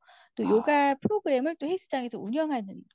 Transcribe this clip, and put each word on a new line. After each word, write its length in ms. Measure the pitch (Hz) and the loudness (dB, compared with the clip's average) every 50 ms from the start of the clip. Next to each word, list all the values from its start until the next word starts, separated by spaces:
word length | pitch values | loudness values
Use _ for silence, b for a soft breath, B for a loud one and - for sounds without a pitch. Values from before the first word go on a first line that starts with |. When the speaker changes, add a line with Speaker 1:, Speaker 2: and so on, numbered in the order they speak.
| b b b b b b b | b b b b b b b
Speaker 1:
또 100 | - 220 | -4 0
Speaker 2:
아. 40 | 185 | 4
Speaker 1:
요가 460 | 202 220 226 311 294 285 277 285 277 | 4 4 4 4 2 4 4 4 2
프로그램을 600 | 277 - - 427 415 - 339 277 254 254 320 330 - | 0 0 0 0 0 0 0 0 2 2 0 -4 -4
또 80 | 285 302 | -4 -4
헬스장에서 520 | 359 381 - - - 269 247 240 233 185 | -4 -4 -6 -6 -6 -6 -6 -6 -8 -8
운영하는 640 | - 202 233 302 320 302 285 240 208 190 185 180 190 _ _ | -8 -4 -2 -2 -2 0 -2 -4 -4 -6 -12 -16 -18 _ _